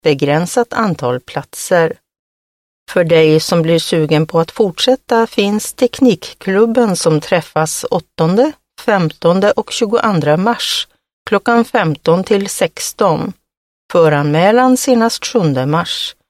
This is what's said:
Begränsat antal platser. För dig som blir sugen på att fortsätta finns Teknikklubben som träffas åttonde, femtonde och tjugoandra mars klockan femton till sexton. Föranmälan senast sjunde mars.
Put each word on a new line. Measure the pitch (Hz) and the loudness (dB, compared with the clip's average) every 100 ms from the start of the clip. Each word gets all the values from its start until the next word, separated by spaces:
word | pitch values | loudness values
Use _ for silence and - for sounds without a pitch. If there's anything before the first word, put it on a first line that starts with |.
Begränsat | 156 143 143 151 175 254 233 | 0 0 0 0 0 -2 -2
antal | - 220 156 123 123 | -2 -4 -2 -4 -6
platser. | - 147 - - - 180 160 - _ _ _ _ _ _ _ _ - | -8 -10 -10 -16 -2 0 0 -4 _ _ _ _ _ _ _ _ -4
För | 185 | -2
dig | 165 165 160 156 | 2 4 4 2
som | - 170 | 2 -2
blir | 160 165 | 2 0
sugen | - 170 151 156 156 | 0 -2 0 0 0
på | 170 | -2
att | 165 | -2
fortsätta | - 202 - - 262 - 226 226 | -2 -2 0 0 0 0 0 0
finns | - 202 208 - | -2 -2 -2 -6
Teknikklubben | - 247 - 254 170 - - - 190 233 233 226 175 | -2 -2 2 2 2 -6 -10 -2 0 2 2 0 0
som | 165 151 | 0 0
träffas | - 180 - 156 160 - - | 0 -4 -2 -4 -4 -4 -6
åttonde, | 175 _ - 160 196 302 - _ - | -6 _ -2 0 2 0 -2 _ -8
femtonde | - 202 160 - 165 180 208 | -2 0 0 0 0 2 2
och | 214 - | 0 -6
tjugoandra | - 214 233 226 185 143 156 | -4 -2 0 0 0 2 2
mars | 208 233 - - - _ _ _ - | 0 -2 -6 -6 -8 _ _ _ -4
klockan | 196 - 233 233 | -2 2 0 2
femton | 240 165 151 - 175 | 0 -2 -2 0 0
till | 185 202 196 | 2 -2 -2
sexton. | - 180 - - - 202 156 233 - _ _ _ _ _ | -4 -4 -4 -12 -2 0 0 -4 -10 _ _ _ _ _
Föranmälan | 175 160 147 147 156 185 233 254 254 | 2 2 2 0 2 4 4 2 2
senast | - 233 226 - - | 2 2 2 -2 -4
sjunde | 240 165 127 131 | -2 0 0 0
mars. | 160 175 - - - | -2 -4 -8 -10 -14